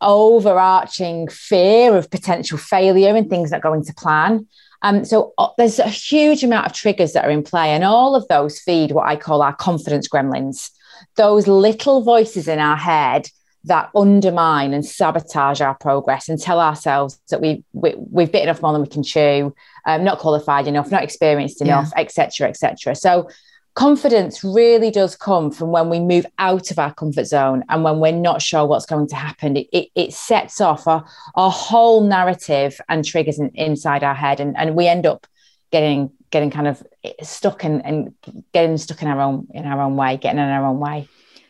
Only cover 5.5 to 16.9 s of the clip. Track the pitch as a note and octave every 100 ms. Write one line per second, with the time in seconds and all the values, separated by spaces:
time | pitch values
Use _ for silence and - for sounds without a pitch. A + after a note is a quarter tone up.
5.5 | - A#3 A3+ A3 G#3 - D4+ D4+ D4+ B3+
6.5 | A3 - - G#3+ G3 D#3+ E3 - D3+ D3
7.5 | F3 D#3 D3+ F#3+ A3+ C4 C4+ - D3+ D3
8.5 | - - E3 D3 D3 - D3 D#3+ D3 C#3+
9.5 | - F#3+ E3 - D3 - D3 C3+ C3 C3+
10.5 | C3 - _ _ - - - G#3 G#3+ G3+
11.5 | G3 G#3 A3 C#4+ C4+ A#3 A#3 A3 F#3+ D#3
12.5 | D3+ D3+ D3+ F3 D#3+ C3+ C#3+ - _ _
13.5 | _ D#3 E3 - G#3 G3+ G3+ F#3+ F3 D#3+
14.5 | D3 C#3 C#3+ D3 - E3 D#3+ - D3+ C#3
15.5 | C#3+ C#3 C3+ D3+ C#3 C#3 C3+ - D#3 F3+
16.5 | E3+ D#3+ D3+ D#3+